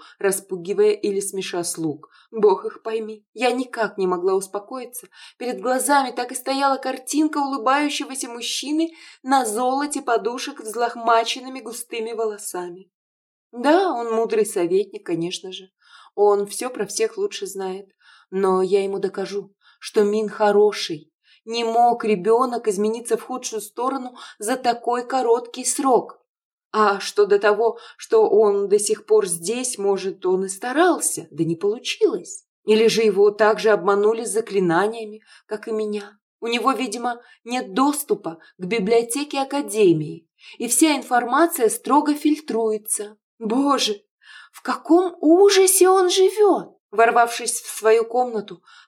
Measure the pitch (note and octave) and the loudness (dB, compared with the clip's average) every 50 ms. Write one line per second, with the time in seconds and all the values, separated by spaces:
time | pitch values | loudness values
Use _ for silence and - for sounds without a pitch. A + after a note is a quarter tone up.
0 | - - - - F#3+ G3 F#3+ G3 - - F#3+ F3+ E3 F3 G3+ F#3 G#3 G#3+ G#3+ G#3 | -16 -20 -10 -4 -2 -2 -2 -2 -6 -10 -12 -10 -8 -4 0 2 2 2 2 2
1 | - G#3 G3 F#3+ F#3+ - - F#3+ F#3 - - F3 E3+ E3+ - - D#3+ D#3 C#3+ C#3+ | -2 -2 -2 -2 -4 -6 -6 -8 -8 -6 -6 -6 -6 -6 -6 -4 -4 -4 -6 -6
2 | - - _ _ _ _ - A3+ G3+ G#3+ F#3+ - - - - - - - A3 A3+ | -12 -20 _ _ _ _ -4 2 4 4 4 2 -2 -8 -10 -10 -10 -6 -6 -6
3 | A3 G#3+ A3 G#3+ _ _ - G#3+ B3 B3 A#3+ B3+ C4 B3 - A#3 - C#4+ - - | -6 -8 -12 -16 _ _ -8 -2 -2 0 0 -2 -4 -6 -4 -4 -4 -4 -2 -2
4 | F#3+ F3+ F3+ F3 F3 F#3+ F#3+ G3 F#3+ - - G3+ G3+ - B3+ C4 B3 A#3+ - - | -2 -2 -2 0 0 0 0 0 -2 -4 -10 -12 -10 -10 -12 -12 -12 -12 -16 -18
5 | - - _ - - - - - - A#3+ A#3+ F#3+ F#3+ B3 B3+ C4 B3+ C4+ C#4+ C#4+ | -20 -20 _ -20 -20 -20 -14 -10 -8 -8 -8 -6 -2 -2 -2 0 2 2 2 2
6 | C4+ B3 - - B3 B3 C4 - - - C4+ C4+ C#4 C#4 C4+ C4 - C4 C4 C4+ | 2 0 -4 -6 -8 -6 -8 -10 -6 -4 -2 0 2 0 0 0 -4 -6 -8 -8
7 | - - - C#4+ D#4 D4+ D4+ D4+ C#4 C4+ C4+ A#3 A3 B3+ C4 C#4+ D4 D4 D4 - | -8 -4 0 0 0 0 0 -2 -4 -2 -4 -2 0 2 2 2 2 0 -2 -4
8 | E4 D4 C4+ C4 - A#3 A#3 A#3+ A#3 - - - C4 C4+ D4+ D#4 E4 E4 - - | -8 -8 -10 -10 -10 -10 -10 -10 -8 -8 -8 -6 -6 -4 -2 -2 -2 -2 -4 -12
9 | - - - _ - C4 C4+ C4+ B3+ A3 G#3 A3 B3+ B3+ C4 C4+ C#4+ D4 D4 C#4 | -20 -20 -20 _ -4 0 0 0 0 0 -4 -2 -2 0 0 -2 -2 -4 -6 -6
10 | - - A#3 A3 F#3+ A3 A#3+ B3+ - D4 - - - A3 G#3 A3+ A#3+ A#3 A#3 A#3+ | -4 -2 -2 -2 -2 -4 -6 -8 -10 -10 -12 -14 -14 -10 -6 -4 -4 -4 -4 -4
11 | A3+ A3+ A#3 A3+ A3+ A3+ - C4 B3 C4 C4 C4 A3+ B3 A3+ - - - - A#3 | 0 2 2 2 2 0 -6 -8 -10 -14 -14 -14 -14 -14 -14 -14 -14 -10 -8 -8
12 | A3 A3+ A#3 G#3+ A3+ A3 G#3 G3+ - - - F3+ F3+ F3 F3 F#3 F#3+ _ _ _ | -8 -6 -6 -6 -6 -6 -6 -8 -12 -12 -10 -10 -10 -10 -12 -16 -20 _ _ _
13 | _ _ _ _ _ _ _ _ _ _ - A#3+ A#3+ C#4+ D#4 F4+ G4 F4+ C#4+ A#3+ | _ _ _ _ _ _ _ _ _ _ -10 -4 0 2 2 2 2 0 -2 -4
14 | A#3 A#3 A3+ A3 A3+ A3 A#3 G#3+ G#3+ G#3+ - G3+ F3 E3+ F3+ F#3+ G#3 G3+ - G#3 | -4 -4 -2 -2 -2 0 0 -2 -2 -2 -2 -4 -2 0 0 -2 -2 -2 -8 -14
15 | - - F3 E3 E3 F3 F#3 - - F#3 F#3 F#3+ F#3+ F#3+ _ _ _ _ _ - | -8 -6 -4 -4 -4 -6 -8 -10 -12 -14 -16 -16 -18 -20 _ _ _ _ _ -20
16 | - - - - G3+ G#3 G3+ G3+ G3+ G3+ - - A#3+ B3+ B3+ - G#3 F#3+ - - | -20 -10 -2 2 4 4 4 2 0 -4 -6 -8 -8 -8 -6 -6 -8 -6 -4 -2
17 | A3 A3 G#3+ - G3 G3+ - - G#3 F#3 F#3+ G3 F#3+ F#3+ F#3 G3 G3 _ _ _ | -2 -2 -2 -4 -6 -6 -6 -8 -12 -10 -10 -8 -8 -8 -8 -10 -14 _ _ _
18 | _ _ _ _ _ - F#3 F#3+ G3 F#3+ F#3 F#3 F#3 F3+ G3 G3+ G3 G3 G3 G3 | _ _ _ _ _ -8 -4 -2 0 2 2 2 2 2 2 2 0 0 -4 -2
19 | G3 F#3+ F#3+ - G3 F3 F#3+ G3+ F#3+ - _ _ _ _ _ _ - - - A3 | -4 -4 -4 -4 -8 -6 -6 -8 -10 -10 _ _ _ _ _ _ -12 -4 0 2
20 | G#3 G3+ G#3 A3 A3 G#3 - - G#3+ G#3 G3+ G3+ G#3 G#3 G3+ - - - E3+ D3+ | 2 2 2 -2 -4 -4 -2 0 2 4 6 6 4 4 2 -2 -8 -8 -8 -10
21 | - _ _ _ _ _ _ _ - A3 A3+ A#3 A#3 A3+ A3+ A#3 A#3+ A#3+ A#3 A#3+ | -12 _ _ _ _ _ _ _ -12 -8 -6 -4 -2 0 2 4 4 4 4 2
22 | - G#3+ G#3+ F3+ F3 G#3+ A3+ A#3 C4 B3+ A#3+ A#3 A#3+ A3 G3+ F3+ G#3 G#3+ A3+ A#3+ | 0 0 0 0 2 2 4 4 2 0 -2 -4 -2 -2 -2 0 0 -2 -2 -4
23 | A#3 - A#3 A3 - - B3+ B3+ B3 - A3 G#3+ G3+ - - - A#3+ C4 C4+ C4+ | -4 -4 -4 -4 -4 -6 -10 -10 -8 -8 -10 -10 -10 -10 -8 -6 -4 -4 -4 -6
24 | B3+ B3 - A#3 - - - - G#3+ G3+ C4 B3+ - B3 A#3+ A#3+ - - B3 B3 | -8 -12 -16 -18 -20 -20 -16 -10 -6 -4 -4 -2 0 -2 -2 -2 -2 -4 -4 -4
25 | A#3+ A#3+ C4 C4 B3 A#3 A#3 B3 B3 - - B3+ B3+ - - - - C4 B3 G3 | -4 -4 -2 -2 2 2 2 0 0 -6 -12 -8 -6 -6 -4 0 0 2 2 2
26 | - - - _ _ _ _ _ _ _ _ _ _ _ - G#3+ G#3+ G#3 G3+ G3 | 0 -2 -12 _ _ _ _ _ _ _ _ _ _ _ 0 2 2 2 2 0
27 | - - - - G#3 F#3+ G3+ G3+ G3+ G#3+ G#3 G3+ A#3 A3+ A3 - - - - - | -4 -6 0 0 2 4 4 4 4 4 2 4 2 0 0 -4 -12 -20 -20 -16
28 | - - - A3 A3 - - G#3 A3 G#3 G3+ G3+ G3+ F#3+ F#3+ G#3 G#3 - G#3+ G#3+ | -6 2 4 4 4 6 6 6 4 4 4 2 4 6 4 4 4 2 -2 -2
29 | - - G#3+ G#3+ G3 F#3 E3+ E3+ E3 F3 A#3 B3 B3+ B3+ - - G3 G3 G3 F#3 | 0 4 4 4 4 2 -4 -6 -4 -4 -4 -2 -4 -6 -4 -2 0 0 0 0
30 | F3+ G3 F3+ - - F3+ F#3 F#3 F#3+ F#3+ F#3 - - B3 B3+ D4 F4 F#4 D#4 A#3 | -2 -6 -6 -4 -2 0 0 0 0 -4 -6 -8 -6 -4 0 2 2 2 2 0
31 | - - - - D#3+ - - D3 E3 D#3 E3 D#3+ - G3+ G#3+ B3 B3 - - - | -2 -6 -6 -6 -12 -10 -6 -4 -2 -2 -2 -2 -2 -2 -2 -2 -6 -8 -4 2
32 | A4 F#4 B3 F3 F3 - - - _ _ _ _ - - A3 G#3+ A3+ A3 E3 G3+ | 2 2 2 0 -8 -10 -18 -20 _ _ _ _ 0 2 4 4 4 4 2 2
33 | A3+ G#3+ F#3+ F#3+ G3+ G#3 G3+ G3+ A3 G#3+ A3+ - - A3+ G#3 G3+ E3 G3 G3+ G3+ | 2 2 4 4 4 4 4 4 2 2 2 2 2 2 2 2 2 2 2 2
34 | G3+ G#3+ A3+ A3+ A#3+ G#3+ F#3+ A3 A3 - G3 G3+ F#3+ F3 E3 E3+ G3 G#3+ A3+ A#3 | 2 2 2 0 -4 -4 -4 -4 -4 -2 -2 0 2 2 2 2 0 0 -2 -6
35 | A3+ G#3 G#3 G#3+ _ _ - - _ - G#3+ A3 G#3+ A3+ A3 G#3+ G#3+ G#3+ G#3 G#3 | -10 -12 -14 -18 _ _ -20 -20 _ -12 -12 -10 -8 -6 -6 -4 -4 -4 -6 -8
36 | G3+ - _ _ _ _ _ - - A#3 A#3+ A#3+ - C4+ C4 G#3 C4 A#3 G3+ B3 | -8 -12 _ _ _ _ _ -10 -6 -4 -4 -2 0 0 -2 -2 -4 -6 -6 -6
37 | A#3 B3 A#3+ A#3 - _ _ _ - A3+ B3 B3+ B3 G3 F#3+ G#3+ C4+ D4 D4 D4 | -6 -6 -8 -8 -12 _ _ _ -12 -8 -6 -6 -6 -4 -2 0 0 0 0 -2
38 | - - G#3+ G#3 - - G#3+ G#3+ _ _ _ - F3+ F3 G#3+ A#3 F#3+ G3 A#3 A#3 | -2 -4 -4 -4 -4 -10 -12 -12 _ _ _ -12 -8 -4 -4 -2 0 2 2 2
39 | A#3 A#3 - C#4+ D4 D4 - C#4 C4+ C#4 C#4+ C#4+ C#4+ - G3+ A3 G#3+ F#3 E3 D#3 | 2 0 -4 -6 -6 -4 -4 -4 -4 -4 -4 -6 -6 -4 0 4 4 4 4 4
40 | D3+ D#3 E3 E3 _ _ _ _ _ - - - A3+ A#3+ - - D#4+ D#4+ D4 C4+ | 0 -6 -10 -16 _ _ _ _ _ -20 -12 -8 -6 -2 0 2 2 2 2 0
41 | - - B3+ A#3+ A#3+ A#3 B3 C#4 E4 E4+ E4+ - A4 G#4+ - - - - C4 D4 | -2 0 0 0 0 2 2 2 2 2 2 2 0 0 0 0 -2 2 2 2
42 | D4 D4 D4 D4 - D4+ D4+ - - - A3 A3+ A3+ A3 G#3+ G#3+ G#3+ - - - | 4 2 0 0 2 0 0 0 -2 -6 -4 -2 -2 -2 -2 -4 -4 -6 -8 -6
43 | G#3 G#3 G#3+ _ _ _ _ - A3+ G#3 A3 C4 C#4 C#4+ C4+ B3 - G#3+ G#3 G3+ | -8 -10 -14 _ _ _ _ -8 -4 -2 0 2 2 2 2 2 0 -2 -4 -6
44 | _ _ _ _ _ - - - - - _ - - - B3+ - - - D#4 F4 | _ _ _ _ _ -20 -20 -20 -20 -20 _ -12 -6 -6 -6 -4 2 4 4 4
45 | F#4 F4+ E4+ - - D4+ E4 F4+ G4+ G4+ G4+ F#4+ F#4+ F#4 - - F4+ F#4 F#4+ F#4+ | 4 2 -2 0 4 6 8 8 8 8 8 6 4 6 6 6 6 6 6 4
46 | F#4 F4+ F4+ G4 F#4+ F#4+ G4+ A4 G#4 G4+ E4 A3+ F3 - _ _ _ _ - G3+ | 4 2 4 4 4 4 4 4 4 4 4 2 0 -8 _ _ _ _ 2 2
47 | A3+ A#3 A3+ A#3+ A#3 A#3 - - A#3+ A3+ - - - - - - G#3 A3 A3 A3+ | 4 4 6 4 2 2 0 -6 -6 -6 -6 -6 -8 -12 -8 -2 2 4 4 4
48 | A3 A3+ A#3 B3 B3+ B3 A3+ G#3+ - - F3+ - _ _ - - - | 2 0 -2 -2 -2 -2 -4 -8 -8 -10 -14 -20 _ _ -20 -20 -12